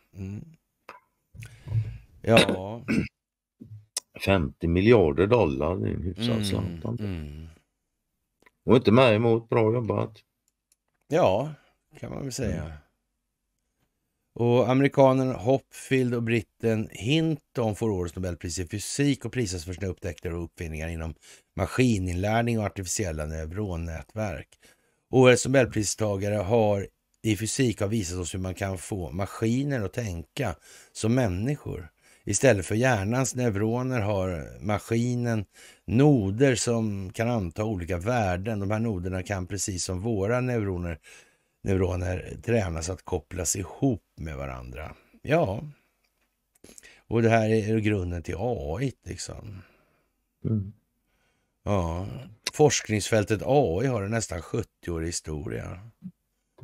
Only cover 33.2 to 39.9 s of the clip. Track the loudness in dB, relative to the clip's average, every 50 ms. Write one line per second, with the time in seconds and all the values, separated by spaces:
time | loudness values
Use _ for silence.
33.2 | 0 -2 -2 -2 0 0 0 2 0 0 0 0 -2 -2 -2 0 0 0 0 0
34.2 | 0 -2 -2 -4 -8 -10 -12 -8 -4 -2 -2 -2 -2 -2 0 0 0 0 0 0
35.2 | 0 0 0 -2 -4 -6 _ -20 -20 -20 -20 _ _ 0 4 6 8 8 8 6
36.2 | 4 2 2 4 4 4 4 2 0 0 0 0 0 -2 -2 -4 -6 -6 -4 -2
37.2 | -2 0 0 0 -2 -2 -2 -4 -4 -2 -2 -4 -4 -4 -4 -2 -2 0 0 2
38.2 | 2 0 0 -2 -2 -4 -4 -2 -2 -2 -2 0 0 -2 -2 -2 -4 -4 -4 -4
39.2 | -4 -4 -4 -4 -4 -6 -6 -6 -4 -4 -4 -4 -4 -4